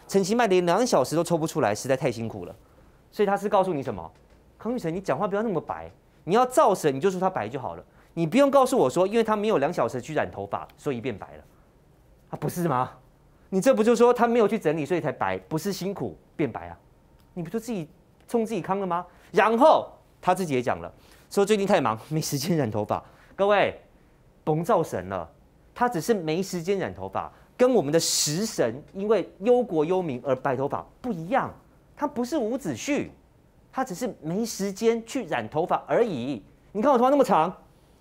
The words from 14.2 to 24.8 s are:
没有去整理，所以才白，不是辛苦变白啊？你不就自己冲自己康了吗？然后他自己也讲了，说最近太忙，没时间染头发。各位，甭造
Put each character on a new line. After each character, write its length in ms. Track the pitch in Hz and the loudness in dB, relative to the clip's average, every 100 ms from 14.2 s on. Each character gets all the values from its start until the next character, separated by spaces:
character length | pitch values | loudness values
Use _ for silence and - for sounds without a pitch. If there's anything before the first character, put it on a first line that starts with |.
| 233 | 4
没 100 | 233 | 4
有 100 | 202 | 2
去 120 | 226 | 2
整 180 | 156 156 | 0 0
理， 80 | 139 | 0
所 100 | 175 | -2
以 60 | |
才 100 | 147 | -2
白， 280 | - 95 95 - | -2 -2 -4 -4
不 80 | 156 | -6
是 160 | 202 | -4
辛 180 | 185 180 | -4 -6
苦 240 | 190 113 78 _ - | -6 -8 -10 _ -4
变 160 | 139 | -4
白 160 | 101 85 | -4 -12
啊？ 100 | 85 _ _ _ _ _ | -18 _ _ _ _ _
你 80 | 180 | -12
不 80 | 170 | -8
就 100 | 226 | -8
自 120 | 226 | -6
己 180 | 208 151 - _ _ - | -8 -10 -14 _ _ -4
冲 180 | 233 214 | -2 -2
自 80 | |
己 80 | 214 | -4
康 180 | 151 196 | -4 -4
了 60 | 185 | -2
吗？ 180 | 170 180 - - | -4 -6 -16 -4
然 260 | 175 202 226 | 2 4 6
后 340 | 311 143 - - _ _ | 6 6 2 -12 _ _
他 140 | - 185 | 0 0
自 100 | 175 | 0
己 80 | |
也 80 | 127 | -2
讲 180 | 120 87 | 0 -4
了， 140 | 87 - - - - | -6 -16 -20 -20 -6
说 120 | - | 0
最 140 | 196 214 | 2 2
近 80 | 196 | 4
太 160 | 185 | 2
忙， 160 | 123 110 - | 2 -2 -4
没 120 | 156 | -4
时 160 | - 143 | -2 -4
间 180 | 156 165 | 0 0
染 140 | 120 | 0
头 160 | 107 104 | -2 -2
发。 180 | 98 - - - - | -4 -6 -20 -12 -2
各 120 | 202 | 2
位， 280 | 202 120 - - _ _ _ _ _ | 4 2 -2 -14 _ _ _ _ _
甭 200 | - 156 | -4 -2
造 200 | 175 202 | 2 0